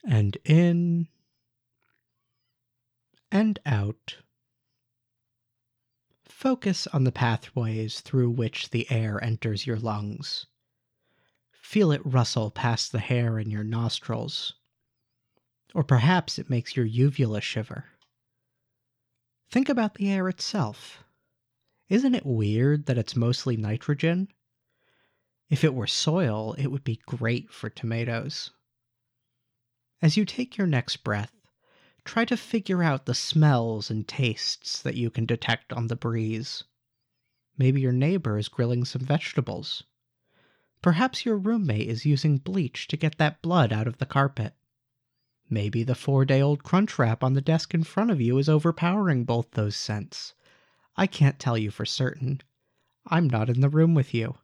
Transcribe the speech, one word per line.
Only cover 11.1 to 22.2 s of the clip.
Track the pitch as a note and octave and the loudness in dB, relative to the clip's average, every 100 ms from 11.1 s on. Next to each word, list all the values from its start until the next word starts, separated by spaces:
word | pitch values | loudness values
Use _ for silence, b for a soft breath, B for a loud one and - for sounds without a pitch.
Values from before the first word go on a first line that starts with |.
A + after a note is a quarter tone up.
| _ _ _ _ | _ _ _ _
Feel | _ - G#3+ F#3 | _ -2 2 4
it | C#3+ | 2
rustle | C#3+ B2+ A#2 - G#2+ | 2 2 2 0 -2
past | - B2 A#2 - | -2 -2 0 -2
the | A#2 | -4
hair | - B2 A#2+ A2 | -2 0 0 -2
in | G#2+ | -4
your | G#2 | -4
nostrils. | G#2+ A2+ A#2 - - A2+ A#2 - - - _ _ _ _ _ _ _ _ _ _ _ | -4 -2 -2 -4 -6 -6 -4 -6 -8 -12 _ _ _ _ _ _ _ _ _ _ _
Or | F3+ C#3+ | -4 2
perhaps | B2+ B2+ F#3 - - | 4 6 4 0 -8
it | - | -4
makes | A#2+ - - | -4 -2 -2
your | A2+ | -2
uvula | A2+ C#3 C#3 A#2+ G#2+ | 2 2 4 0 0
shiver. | - - - - - _ _ _ _ _ _ _ _ _ _ _ _ _ _ _ _ | -4 -6 -6 -12 -16 _ _ _ _ _ _ _ _ _ _ _ _ _ _ _ _
Think | B3 C4+ | 0 2
about | B3 G#3+ | 2 0
the | - G3 | 0 0
air | G3 F#3 | 0 0
itself. | F3+ - G#3+ A#2 A2+ - - _ _ _ _ _ _ _ _ _ | -4 -4 -2 -2 -4 -18 -20 _ _ _ _ _ _ _ _ _
Isn't | G3+ C4+ | 2 2
it | B3 | 0